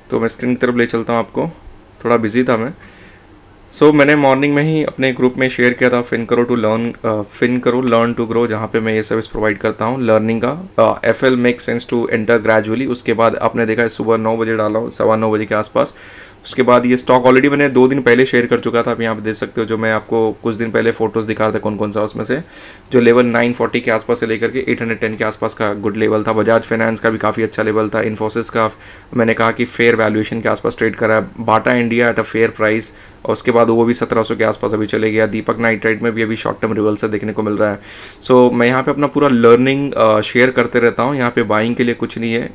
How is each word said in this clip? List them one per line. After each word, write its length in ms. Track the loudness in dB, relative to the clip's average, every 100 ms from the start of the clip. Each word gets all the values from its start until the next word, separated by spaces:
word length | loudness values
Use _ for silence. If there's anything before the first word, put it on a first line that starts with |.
| -6
तो 100 | -2
मैं 80 | -2
स्क्रीन 280 | -2 -4 0
की 120 | 0
तरफ 80 | 0
ले 100 | 0
चलता 280 | -2 -2
हूँ 60 | -2
आपको। 280 | -2 -4 -6 -8 -20 -20 -20 -8 -2
थोड़ा 120 | 0
busy 260 | 0 0
था 140 | 0 -2
मैं। 160 | -4 -10 -20 -20 -20 -20 -20 -20 -20 -20 -20 2
So 180 | 4
मैंने 220 | 6 4 4
morning 400 | 4 2 2 0
में 80 |
ही 200 | 0 0
अपने 300 | -2 -2 -2
group 200 | 2 0 2
में 120 | -2
share 240 | 2 0
किया 160 | 2 2
था 140 | 2 -2
Fincoro 400 | -6 -2 -2 0
to 120 | 0
learn, 480 | 0 -2 -4 -6 -4
अ, 160 | -4
Fincoro 680 | -6 -2 -2 0 0 0 0
learn 300 | 0 0 -2
to 120 | -2
grow, 160 | 0 0
जहाँ 200 | -2 -4
पे 120 | -2
मैं 140 | -2
ये 100 | -2
service 240 | -2 -4 -4
provide 300 | -2 -2 -2
करता 280 | -4 -4 -4
हूँ 180 | -2
learning 380 | 2 2 2 -2 -2
का, 240 | -6 -6 0
अ, 220 | 2 2 -2
"एफ़एल 380 | 0 2 2
makes 260 | 2 0 -4
sense 240 | -6 -2
to 160 | -2 0 -2
enter 300 | 0 0 2
gradually।" 420 | 0 0 -2 -4
उसके 260 | -4 -2
बाद 220 | 2 2 2
आपने 300 | 0 0 0
देखा 160 | 0
है 80 | -2
सुबह 280 | -2 0 0
नौ 200 | 0 0
बजे 200 | 0 0
डाला 220 | 0 -2
हूँ, 120 | -4
सवा 240 | -2 0 2
नौ 160 | 0
बजे 140 | 0 0
के 100 | -2
आसपास। 400 | -2 -2 -2 -6 -20 -20 -20 -18 -4
उसके 160 | 0
बाद 240 | 4 4 4
ये 120 | 2
stock 280 | 2 4 6
already 240 | 6 4
मैंने 200 | 2 2
दो 180 | 4 4
दिन 140 | 4
पहले 240 | 4 4 4
share 200 | 2 2
कर 140 | 0
चुका 240 | 0 -2
था, 80 | -2
आप 100 | -2
यहाँ 140 | -4 -4
पे 60 |
देख 140 | -6 -6
सकते 260 | -6 -4
हो, 40 | -4
जो 120 | -2
मैं 160 | -2
आपको 380 | -2 -2 0 0
कुछ 240 | -2 -6 -4
दिन 160 | -2
पहले 200 | 0 0
photos 360 | 0 -2 -2 -4
दिखा 180 | 0 0
रहा 80 |
था 60 | 0
कौन 160 | -4 -4
कौन 160 | -4
सा 100 | -2
उसमें 220 | -4 -4
से, 180 | -6 -6 -8 -18 -20 -20 -2
जो 80 | 2
level 260 | 4 4 2
nine 280 | 0 0
forty 260 | -2 -2 -2
के 120 | -2
आसपास 280 | -2 -2 -4
से 60 | -4
लेकर 260 | -2 -4
के 140 | -4 -4
एट 140 | -4
हंड्रेड 180 | -4 -4
टेन 160 | -6 -4
के 80 |
आसपास 300 | -6 -4 -6
का 200 | -4 -4
good 240 | -4 -6 -2
level 260 | 0 0
था। 100 | 0
Bajaj 300 | 0 2 2
Finance 360 | 0 -2 -2 -2
का 100 | -2
भी 80 | -2
काफ़ी 260 | -2 -2
अच्छा 200 | -4 -2
level 260 | -2 0 -2
था, 140 | -2
Infosys 460 | -4 -4 -4 -4 -4
का 220 | -2 -2 -4 -18 -20 -6
मैंने 200 | 0 0
कहा 180 | 2 0
कि 140 | 0 -4
fair 300 | 2 2 4
valuation 460 | 2 0 -2 -4
के 80 | -4
आसपास 260 | -2 -4 -2
trade 180 | -2 0
करा 200 | 0 0
है, 120 | -2 -6 0
Bata 180 | 2 2
India 480 | 0 0 2 2 0
at 40 |
a 60 | -2 0
fair 140 | 0
price, 360 | 0 0 0 -4 -14 -20 -10 -6
और 60 |
उसके 200 | -2 0
बाद 180 | 2 4
वो 160 | 4 2
भी 80 |
सत्रह 300 | 0 0 0
सौ 120 | 0 0
के 80 |
आसपास 300 | -2 -2 -4
अभी 120 | -2 -2
चले 260 | -2 0
गया। 140 | 0 0
Deepak 340 | -2 -4 -2
Nitrite 420 | -2 0 0 0
में 100 | -2
भी 100 | -2
अभी 140 | -4 -4
short 260 | -4 -4
term 120 | -4
रिवर्सल 340 | 0 0 0 -2
देखने 260 | -4 -4
को 100 | -4
मिल 100 | -4
रहा 180 | -2 -2
है। 80 | -4 -10 -20 -20 -10
So 280 | 2 6 6
मैं 160 | 4 2
यहाँ 160 | 0
पे 80 | -2
अपना 160 | -2 -2
पूरा 200 | 2 2
learning, 680 | 4 6 6 4 0 -2
अ, 280 | 0 2 2
share 280 | 0 2 2
करते 300 | 2 0 2
रहता 240 | 2 2
हूँ, 120 | -2 -2
यहाँ 160 | -2
पे 120 | -2
buying 320 | 0 0 0 0
के 80 |
लिए 120 | -2 -2
कुछ 220 | -6 -6
नहीं 160 | -4
है, 160 | -4 -6